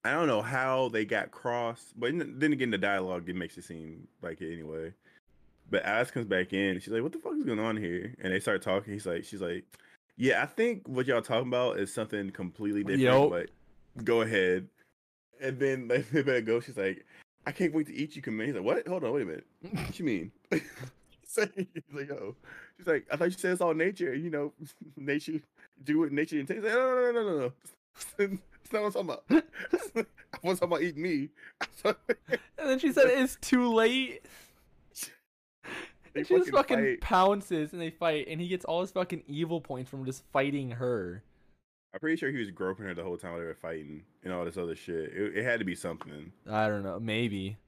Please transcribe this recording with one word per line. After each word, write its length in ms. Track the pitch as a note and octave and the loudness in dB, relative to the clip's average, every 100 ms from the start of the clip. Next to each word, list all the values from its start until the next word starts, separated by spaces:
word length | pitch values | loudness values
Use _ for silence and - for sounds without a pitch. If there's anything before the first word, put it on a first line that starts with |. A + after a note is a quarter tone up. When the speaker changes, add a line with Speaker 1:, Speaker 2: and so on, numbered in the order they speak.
Speaker 1:
I 80 | A#2 | 0
don't 140 | D3 D#3+ | 2 4
know 140 | A2 | 2
how 480 | A2+ C3 C3 C3 C3 | 2 0 2 2 2
they 160 | A2 G#2+ | 0 0
got 240 | A2 - | 0 -2
crossed, 680 | - B2+ A#2+ A#2 A#2+ - - | -6 -2 0 -2 -4 -14 -4
but 80 | A#2+ | -2
n-, 260 | E3 D3 C3 | 0 -4 0
then 160 | D3+ | 2
again, 180 | C#3 B2 | 4 2
the 60 | G2+ | 2
dialogue, 520 | G2+ G2 F#2 F2+ E2+ | 2 2 0 -4 -4
it 60 | F2+ | -6
makes 220 | E2+ - | -6 -10
it 80 | - | -14
seem 420 | E2 D#2+ E2 - _ | -14 -12 -16 -20 _
like 180 | E2+ D#2+ | -10 -8
it 100 | E2 | -8
anyway. 400 | E2+ D#2 D#2+ E2 - _ _ _ _ - _ - | -8 -8 -8 -8 -12 _ _ _ _ -20 _ -2
But 160 | G2 - | -2 2
Alice 260 | G#2+ B2 | 0 0
comes 160 | B2+ A2 | -2 0
back 260 | F#2+ F#2 | 0 2
in, 180 | G2 G2 F2+ | 2 2 0
and 60 | |
she's 120 | - | -2
like, 100 | A2+ | -2
"What 80 | B2 | -2
the 80 | D#4+ | -4
fuck 140 | - D4+ | -4 -2
is 80 | |
going 160 | B3+ G#2+ | -2 0
on 160 | A2+ G#2+ | 0 -2
here?" 400 | F#2 F2+ G#2 - | -2 -4 -6 -6
And 100 | F#2 | -2
they 60 | F#2+ | 0
start 220 | - G2 | 2 0
talking. 320 | G#2+ F#2+ G#2+ | 2 -2 -2
He's 120 | G2+ F#2+ | -6 -4
like, 200 | E2+ - | -4 -6
she's 160 | G2+ | -6
like, 240 | F2 F2+ - - - _ _ - | -4 -4 -8 -20 -20 _ _ 0
"Yeah, 260 | B2+ G2+ | 2 2
I 40 | C#3+ | 0
think 420 | - A#3 G#3 - | 0 0 0 -4
what 180 | B2+ B2 | -2 2
y'all 140 | A#2+ | 2
talking 280 | - A#2 B2+ | 2 0 2
about 280 | B2 B2 F#2+ | 0 2 0
is 140 | G2 | -4
something 360 | - G#2+ G#2 G2 | -4 -4 -4 -6
completely 520 | - F#2 - G#2 G#2 | -6 -10 -4 -2 -2
different, 180 | G2 - | 0 4
Speaker 2:
Yup. 280 | B2+ C3 C#3+ | 6 6 6
Speaker 1:
but 200 | F2 E2+ - - - - B2 A2+ | 2 -4 -12 -20 -20 -18 -6 2
go 160 | A#2 | 4
ahead." 480 | A2 G#2 F#2 F#2 F#2 _ _ _ _ _ _ - | 4 4 4 2 -2 _ _ _ _ _ _ -6
And 180 | C3 C3 | -6 0
then, 300 | C3+ C3 A#2+ | 0 0 0
like, 200 | B2 A#2+ | 0 2
<laughs> 20 | |
they 100 | D3 | 2
better 180 | C#3 B2+ | 4 2
go. 200 | A2+ A#2 | 4 0
She's 160 | - G#2+ | 0 -2
like, 280 | F#2+ F#2 - - - _ - | -2 -2 -12 -20 -20 _ -8
"I 60 | |
can't 220 | - F3+ | 0 2
wait 140 | D#3 D3+ | 2 -2
to 60 | |
eat 220 | - D3 D3 | -4 -6 -6
you, 60 | |
commander." 240 | C3 A2 A#2 | -6 -2 -2
He's 100 | A2+ | 0
like, 80 | |
"What? 240 | G2+ B3+ D#3 | 0 0 -2
Hold 160 | F3+ | -4
on, 100 | B2+ | 0
wait 100 | C#3 | -2
a 20 | G2 | -2
minute. 220 | D#2 - _ | -6 -12 _
Speaker 2:
<laughs> 100 | F3+ | -8
Speaker 1:
What 260 | G#3 D3+ - | -6 -6 -4
you 60 | D#3+ | -2
mean?" 260 | G2 F2+ _ _ | 0 -4 _ _
<laughs> 100 | E3 - - B2+ _ _ - - | -2 -2 -14 -14 _ _ -20 -6
He's 80 | - | -2
like, 160 | G#3 G3 | -2 -2
he's 280 | F#3 D#3+ - | -6 -8 -10
like, 160 | C#3+ C#3+ | -10 -8
"Oh." 240 | - G2 B2 - - - _ | -8 -10 -12 -18 -20 -20 _
She's 100 | F3 | 0
like, 180 | D3 - | 0 0
"I 60 | D3 | 0
thought 80 | F3 | 0
you 60 | |
said 200 | F#3 F#3 | 0 -2
it's 80 | F3+ | 2
all 140 | F3 | 2
nature, 400 | D#3+ F3 F#3+ E3+ C#3 | 4 2 2 -2 -2
you 140 | E3+ | -2
know, 240 | D3 C#3+ _ D3+ - | -2 -4 _ -18 -18
<laughs> 200 | D#3 D3 | -20 -8
nature, 460 | C#3 D3 - D#3 - _ - _ | -2 -2 -2 -6 -8 _ -20 _
do 160 | C3+ D3+ | 0 2
what 140 | D#3 | 4
nature 260 | C#3+ D#3 D3+ | 2 0 -2
intends." 240 | C#3 G3 | -2 -2
He's 80 | G#3+ | 2
like, 80 | A#3 | 2
"No, 140 | C4 B3+ | 4 4
no, 160 | B3 | 4
no, 120 | A#3 | 2
no, 60 | G#3 | 0
no, 100 | D#3 | 0
no. 120 | B2 - - _ _ - - - | -2 -4 -20 _ _ -16 -14 0
<laughs> 0 | |
That's 540 | G3+ F#3+ - - - | 0 0 -10 -20 -4
not 120 | G#3+ | -2
what 120 | G#3 G3 | 0 -2
I'm 120 | F3+ | -4
talking 260 | B2+ - | -6 4
about." 100 | D#4 - - - E4+ G#4 A3+ | 4 4 -12 -2 -2 -2 -4
<laughs> 80 | A3 - - | -4 -10 -16
"I 40 | - | -6
wasn't 200 | E3+ F3+ | -2 0
talking 0 | |
about 200 | F3 D#3+ | 2 2
eating 180 | F3 D3 | 0 -2
me." 260 | F3+ D3+ D3 _ - _ - - | -2 0 -2 _ -20 _ -10 -2
<laughs> 100 | G#3+ - - - - B3 - - | -2 -2 -4 -4 -2 -4 -4 -4
Speaker 2:
And 120 | D4+ | 0
then 100 | C4 | 2
she 140 | D4+ | 4
said, 140 | B3+ B3+ | 8 8
"It's 280 | C4+ C4 - | 8 2 0
too 320 | - B3+ B3 | 4 4 6
late." 520 | A3+ A3+ C4 C4 - - - - _ _ _ _ - - - _ _ _ _ - - - _ - | 6 6 4 -2 -6 -18 -20 -20 _ _ _ _ -12 -12 -14 _ _ _ _ -12 -12 -12 _ -10
Speaker 1:
They 80 | D4 | -6
Speaker 2:
And 60 | D4+ | 4
she 80 | F#4 | 4
just 120 | F4+ | 6
Speaker 1:
fucking 280 | C#4+ C4+ A#3 | 4 4 2
Speaker 2:
fucking 80 | C3+ | 2
Speaker 1:
fight. 80 | A#2+ | 0
Speaker 2:
pounces, 720 | - F#3 F#3+ G3+ - E3 D3+ | 2 6 6 4 0 -2 -2
and 80 | F3+ | -4
they 80 | E3 | -8
fight, 360 | D#3+ E3+ D3+ - | 0 0 0 -2
and 120 | D#3+ | -6
he 60 | F3 | -4
gets 180 | F3+ - | -4 -2
all 160 | E3+ | -2
his 100 | F#3 | 0
fucking 320 | F#3 F3+ F3 - | -2 -2 -4 -6
evil 340 | C#3+ D#3+ E3+ | -4 -2 -2
points 280 | - C3 C3 | -4 -8 -8
from 160 | C#3 C3 | -8 -8
just 180 | C3 - | -8 -2
fighting 400 | C#3 C#3 C#3+ C3 | 0 2 0 -4
her. 500 | A2+ B2+ A2+ F2+ F#2+ - _ _ _ _ _ _ | -2 0 0 -2 -8 -16 _ _ _ _ _ _
Speaker 1:
I'm 60 | - | -6
pretty 160 | D#3 E3 | 0 0
sure 140 | C#3 | 0
he 80 | C#3+ | -2
was 100 | G2+ | -6
groping 340 | E2+ F#2+ F#2+ G2 | -2 -4 -2 -6
her 80 | E2+ | -6
the 80 | |
whole 140 | F2+ F2 | -6 -6
time 160 | F#2 E2+ | -6 -6
they 80 | E2 | -8
were 80 | |
fighting 500 | D#2+ E2 E2 D2 D2+ F2 _ | -8 -8 -8 -10 -14 -16 _
and 100 | F#2 | -6
all 100 | F2+ E2+ | -4 -4
this 120 | F2+ | -4
other 180 | E2+ D#2 | -6 -6
shit. 360 | - E2+ D#2 | -6 -6 -4
It, 240 | F#2 G#2 F2 | -4 -2 0
it 60 | |
had 160 | B2 A#2 | 0 0
to 60 | F#2 | -2
be 100 | F2 | -4
something. 560 | F2+ E2 - D2 E2 _ - | -6 -8 -12 -14 -16 _ -4
Speaker 2:
I 180 | G#2+ A2 | 0 2
don't 160 | G#2 | 0
know. 160 | G2 F#2 | -4 -6
Maybe. 580 | A2+ A2 A#2+ G2+ G2 A2 | -2 0 0 -2 -6 -8